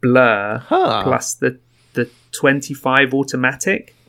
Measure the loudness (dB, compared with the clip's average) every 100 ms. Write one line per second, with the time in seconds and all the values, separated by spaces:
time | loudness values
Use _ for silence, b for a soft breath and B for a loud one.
0 | 4 4 4 2 -2 -6 -2 0 2 0
1 | 0 -2 -4 -4 -4 -4 _ _ _ -6
2 | -6 _ _ -2 0 0 -4 -6 0 2
3 | 2 0 -4 -2 -2 -2 -4 -4 -6 _